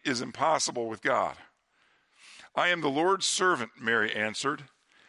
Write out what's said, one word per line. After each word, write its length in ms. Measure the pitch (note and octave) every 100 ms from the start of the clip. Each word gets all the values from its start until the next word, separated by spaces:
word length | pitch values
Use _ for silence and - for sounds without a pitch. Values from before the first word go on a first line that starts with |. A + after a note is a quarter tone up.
is 180 | D3+ A#2+
impossible 680 | C3 - D#3 D3 - A#2+ A2+
with 140 | A2
God." 420 | C#3 A#2 E2+ C2 - _ _ _ _ _ _ _ - - -
"I 140 | - E3+
am 140 | E3+
the 100 | D3+
Lord's 340 | C#3 F3 F#3+ -
servant," 500 | - F#3 D3 A2+ -
Mary 380 | A2+ A#2 G#2+
answered. 560 | G#2+ G#2+ G2+ C#3 D3+ C#3 _ _ _